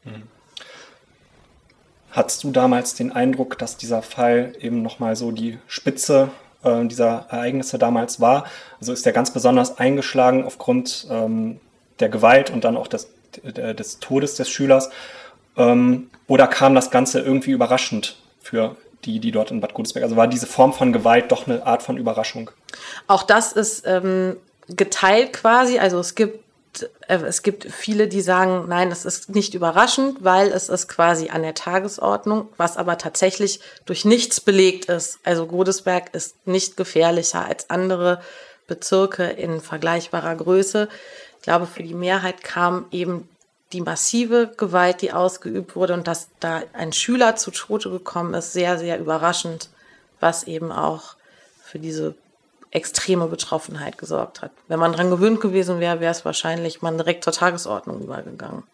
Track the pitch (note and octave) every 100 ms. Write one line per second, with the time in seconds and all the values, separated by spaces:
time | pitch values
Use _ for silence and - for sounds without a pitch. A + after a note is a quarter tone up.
0 | - G#2+ A2 _ _ - - - - _
1 | _ _ _ _ _ _ _ _ _ _
2 | _ - - - D3 B2+ B2+ B2 A#2+ -
3 | B2 A#2+ B2+ C3 B2+ - A#2 - A#2 A2+
4 | - - A#2+ A#2+ B2 - A#2+ A#2+ A2+ -
5 | A#2 A2 A#2+ A2 A2+ A2+ _ - - C3
6 | - C#3 C3+ - - _ C3 A#2 A#2 A#2
7 | A#2 A2+ - A#2+ A#2+ C3+ B2+ - A#2+ A#2+
8 | A#2 - A#2 C3+ - - - - A3+ B3
9 | - - B3+ C4 B2 B2+ B2 - B2+ C#3
10 | C3+ C3 B2+ C3 B2+ - - B2+ B2 -
11 | - A#2 A2 A2+ A2 - _ _ _ _
12 | A2 G#2+ A2+ C3+ C3+ A#2+ A2+ A#2+ - A2+
13 | - _ _ - - A2 A2+ A2 A2 -
14 | - C3+ C#3+ - B2+ - C#3 C3 C3 -
15 | - - - _ _ - A#2+ A#2+ B2 B2+
16 | - _ _ C3 C3+ - C3+ C3 C3 B2+
17 | C4 - C3+ C3+ C3 C3+ A#2+ B2+ - A2
18 | - - _ _ - A2+ A2 C3+ _ _
19 | - A2+ A2+ A2 G#2+ A2+ G#2 - A2 -
20 | B2+ A2+ A#2+ B2 B2 - C3 - B2+ A#2
21 | A2+ A#2+ A#2+ B2 - A#2+ - A#2 - C3
22 | A#2 A2 A2 - - _ - - - -
23 | _ G3 - A3 A3+ - G#3+ - - F#3
24 | F#3 F#3 F#3 F#3 _ _ _ F3+ G3 -
25 | F#3+ G#3+ B3+ - A3+ A#3 B3+ B3 F#3+ F3
26 | F3 - G#3+ G#3+ _ _ _ - - _
27 | - F#3 D#3+ E3+ - G3 - - - G#3
28 | G#3 F#3+ F3+ F3+ F#3+ F#3 F3 F3 F3+ F3
29 | - - - G3+ G3 F#3 E3+ E3 A#3 -
30 | C4+ C4+ F#3 F#3 G3+ F#3 - F#3 - -
31 | E3+ E3 D#3+ E3 D#3+ D#3+ - F#3 G3 -
32 | - G3+ G#3 G#3+ G#3+ _ E3+ - F3 E3+
33 | - - F#3+ F#3+ G3+ - - - - F3
34 | G#3 A#3+ A#3+ - - G3 F#3+ F#3 F#3 F3
35 | - - - E3+ E3 F3 F#3 F#3+ - F3+
36 | F3 F3 - - - F#3 F#3 - F3+ -
37 | E3 E3+ E3+ - - - - F3 F#3+ F3+
38 | F3 F3 F3 - - - _ E3+ - F#3+
39 | F#3+ G3 F3+ - E3+ D#3+ - D#3+ E3 E3+
40 | E3 F3 E3 E3 D#3+ F#3 G3 G#3+ G#3 -
41 | - - - _ - E3+ F3 - E3 F3
42 | F3+ F#3+ F#3 F3+ - - F3 F3+ F3 F3
43 | F3 F3 - _ _ _ _ F3+ E3 E3
44 | - A#3 A#3+ A#3+ A3+ A3+ G3+ F3+ F3+ F3+
45 | G3 - F3+ F#3 F3 F#3+ F3+ - F3+ F3
46 | E3+ E3 - _ E3 D#3+ D#3 - E3 D3+
47 | - B3 A#3 A3 - - - G#3+ G3 F#3
48 | F3+ F3 E3+ E3+ E3 F3+ F3 F3 E3+ E3
49 | D#3 D#3+ E3+ F3 E3+ E3 - _ _ _
50 | _ _ E3 E3+ - D#3+ E3 - D3+ D#3
51 | - - _ _ _ _ - D#3 D#3+ D#3
52 | D#3 D3+ _ _ _ _ _ E3 - -
53 | - F3+ E3 E3 - D#3+ - D#3+ C#3+ -
54 | D#3 D3 - - - _ _ E3 E3 E3
55 | F3+ F3+ G#3 A3 G#3+ F#3+ F3+ F3 E3+ E3+
56 | E3 E3+ D#3+ D#3+ E3 E3 E3+ D#3+ E3+ D#3+
57 | D#3+ E3+ - E3 F3 F3 - G#2 - -
58 | - C#3 - - - - -